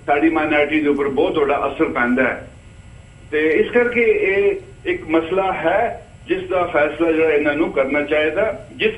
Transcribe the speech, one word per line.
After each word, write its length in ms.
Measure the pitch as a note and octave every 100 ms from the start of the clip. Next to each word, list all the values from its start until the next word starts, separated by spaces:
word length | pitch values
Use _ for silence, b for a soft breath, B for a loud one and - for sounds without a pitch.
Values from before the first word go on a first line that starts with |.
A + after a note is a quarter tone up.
| -
ਸਾਡੀ 240 | D3 E3
ਮਾਈਨੋਰਿਟੀ 500 | D#3 D3+ D3+ D3 D#3
ਦੇ 80 | D3
ਉੱਪਰ 200 | C#3 C#3
ਬਹੁਤ 300 | C3 E3+ E3
ਵੱਡਾ 340 | C#3+ A#2 C#3
ਅਸਰ 160 | - A#2
ਪੈਂਦਾ 340 | C3 B2 B2
ਹੈ। 260 | A#2+ G2+ - - - - - - - - -
ਤੇ 160 | D3+ D#3
ਇਸ 220 | D#3 A3
ਕਰਕੇ 300 | A#3+ A#3+ A#3
ਇਹ 540 | A3+ G#3 F#3 G3 G3+ - - - -
ਇੱਕ 220 | F3+ D3+
ਮਸਲਾ 440 | D#3+ D#3+ F#3 F#3
ਹੈ 540 | D3+ D#3+ G3 A#3 - - - -
ਜਿਸ 140 | F#3
ਦਾ 220 | F3+ F#3
ਫੈਸਲਾ 480 | F3 D#3 D3+ D3+ E3
ਜਿਹੜਾ 180 | D#3+ D#3+
ਇਹਨਾਂ 240 | D3 D3+
ਨੂੰ 180 | D3 D#3
ਕਰਨਾ 300 | C#3+ C3 D3
ਚਾਹੀਦਾ, 680 | C#3+ D3+ D#3 D#3+ E3 D3 - B3
ਜਿਸ 160 | A3